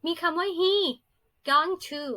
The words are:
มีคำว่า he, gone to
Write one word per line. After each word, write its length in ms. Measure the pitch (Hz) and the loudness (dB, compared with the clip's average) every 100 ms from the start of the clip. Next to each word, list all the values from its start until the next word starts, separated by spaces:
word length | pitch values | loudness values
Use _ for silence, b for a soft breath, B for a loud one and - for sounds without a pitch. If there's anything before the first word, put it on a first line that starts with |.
| 320 | -4
มี 20 | 339 | -2
ค 20 | 349 | -2
ำ 80 | 320 | 0
ว่ 20 | |
า 40 | 392 339 | -2 2
he, 160 | 370 403 359 247 _ _ _ _ - | 2 4 0 -4 _ _ _ _ 2
gone 240 | 285 330 359 - | 2 2 -4 -6
to 140 | 294 294 | -8 -6